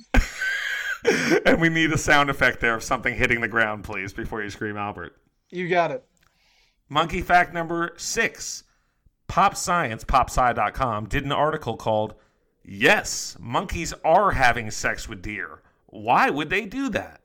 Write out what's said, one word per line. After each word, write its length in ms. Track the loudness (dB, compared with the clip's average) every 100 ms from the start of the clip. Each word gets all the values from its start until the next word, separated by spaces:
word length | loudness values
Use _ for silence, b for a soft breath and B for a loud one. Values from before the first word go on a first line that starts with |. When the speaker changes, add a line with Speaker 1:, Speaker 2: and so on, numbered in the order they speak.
| 0 2
Speaker 1:
Albert! 140 | B B B B B B B B 2 2 2 4
Speaker 2:
<laughs> 0 | 4
And 140 | 4
we 80 | 4
need 240 | 4 2
a 60 | 2
sound 300 | 4 4 4
effect 300 | 4 2 4
there 140 | 0
of 80 | 0
something 320 | -2 -2 -2
hitting 260 | 0 0 0
the 60 | 0
ground, 360 | 2 0 -2
please, 280 | -6 -8 -6
before 280 | -8 -8 -6
you 60 | -8
scream, 260 | -6 -6 -4
"Albert." 360 | -6 -8 -14 _ _ _ _
Speaker 1:
You 180 | -8 -2
got 220 | 0 0
it. 120 | -4 _ _ _ _ _ _ _ _ _
Speaker 2:
Monkey 320 | 0 0 -2
fact 320 | 2 4 4
number 380 | -2 -4 -4 -4 -6
six. 680 | -6 -2 -2 -4 -12 -14 _ _ _ _ _ _ -4
Pop 280 | 2 2 2
Science, 460 | -2 0 0 -6
pop 260 | 0 2 2
sci 220 | 2 2
dot 180 | 2 -2
com, 340 | -2 -2 -2 -4
did 180 | -4 -2
an 60 |
article 440 | 0 0 -2 -6 -4
called, 380 | 0 0 -2 -8 _ _ _ _
"Yes, 760 | -18 0 2 2 0 -8 -10 -12
monkeys 540 | -6 -4 -4 -8 -8 -4
are 260 | 2 4 4
having 400 | 4 2 2 -4
sex 360 | -4 -4 -4 -10
with 140 | -12
deer. 400 | -10 -10 -10 -14 _ _ _
Why 440 | -10 2 4 4
would 180 | 2 -2
they 160 | -2
do 240 | -4 -6 -4
that?" 300 | -4 -6 -16